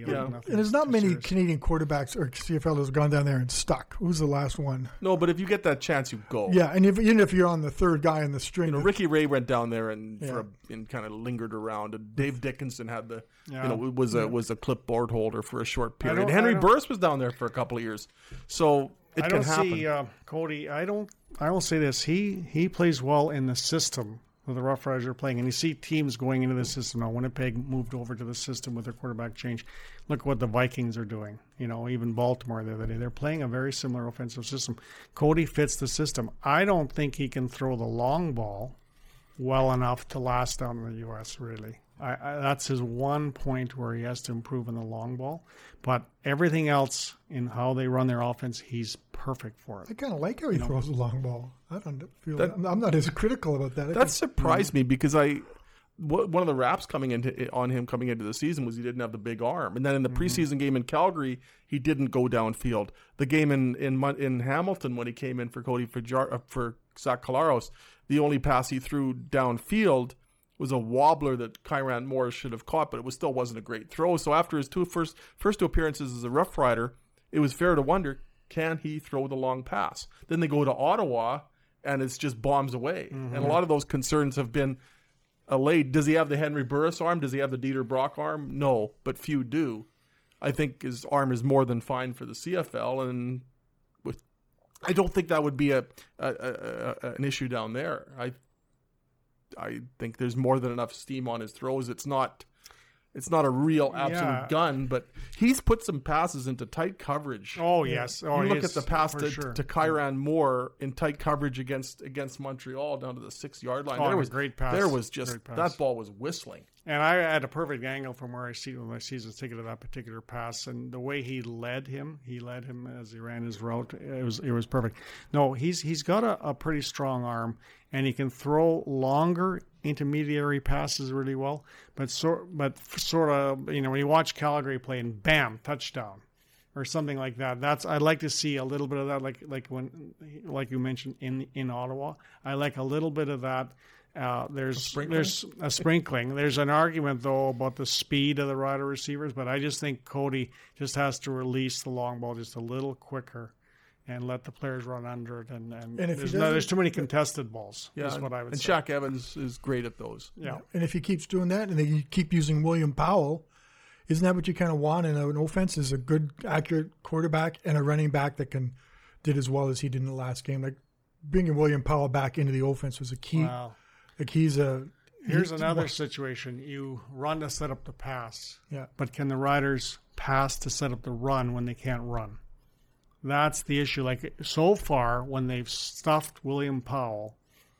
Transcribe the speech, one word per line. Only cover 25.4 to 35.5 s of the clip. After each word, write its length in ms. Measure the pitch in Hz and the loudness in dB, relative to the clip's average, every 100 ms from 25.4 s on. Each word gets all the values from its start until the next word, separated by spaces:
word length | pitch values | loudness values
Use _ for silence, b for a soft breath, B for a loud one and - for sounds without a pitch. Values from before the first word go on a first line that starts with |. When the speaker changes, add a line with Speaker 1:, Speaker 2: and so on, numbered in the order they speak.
| 123 | 0
Speaker 2:
you 40 | |
see 200 | 123 165 | 0 0
teams 460 | 151 - 160 143 117 | -2 -2 0 0 0
going 240 | 131 131 | 0 2
into 120 | 127 | 2
the 120 | 127 123 | 2 -2
system 340 | 135 117 117 | -4 -4 -2
now. 80 | 113 | -2
Winnipeg 480 | 117 127 131 127 117 | -2 -2 -2 -2 -2
moved 380 | 135 131 117 | -2 -2 -2
over 200 | 123 120 | -6 -6
to 100 | 117 | -8
the 100 | 120 | -6
system 400 | 120 - 123 - | -6 -6 -6 -6
with 100 | 117 | -6
their 80 | 113 | -6
quarterback 420 | 110 127 113 117 | -8 -8 -6 -8
change. 300 | - 123 117 - B B B B | -6 -6 -6 -8 B B B B
Look 180 | 143 139 | -2 0
what 120 | 127 | 0
the 80 | 120 | 2
Vikings 520 | 117 127 - 120 113 | 2 2 2 -2 -2
are 60 | 107 | -6
doing. 320 | 107 104 107 _ - | -6 -8 -12 _ -8
You 80 | 123 | -6
know, 200 | 113 120 | -4 -4
even 240 | 127 117 | -2 -2
Baltimore 500 | 113 120 127 120 113 | 2 2 0 -4 -6
the 120 | 110 | -6
other 120 | 110 110 | -4 -4
day, 100 | 113 | -4
they're 100 | 120 | -4
playing 320 | 117 147 160 | -4 -2 -2
a 60 | 131 | -2
very 240 | 123 135 | -2 -2
similar 340 | 131 135 123 117 | -2 -4 -4 -4
offensive 380 | - 123 127 | -6 -8 -8
system. 320 | 113 135 - 147 B B B | -6 -6 -6 -8 B B B
Cody 320 | - 151 160 | 2 4 4
fits 300 | 160 | 2